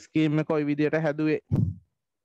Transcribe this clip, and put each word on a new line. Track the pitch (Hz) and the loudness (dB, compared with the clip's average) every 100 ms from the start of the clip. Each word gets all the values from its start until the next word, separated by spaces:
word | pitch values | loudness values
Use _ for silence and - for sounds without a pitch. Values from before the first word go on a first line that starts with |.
ස්කීම් | - 156 156 151 | -2 0 2 0
එක | 151 156 | 0 -2
ඔය | 147 | 0
විදියට | 147 147 156 160 | 0 0 0 -2
හැදුවේ. | 151 156 151 _ - - - _ _ _ _ | 0 -2 -2 _ 0 0 -4 _ _ _ _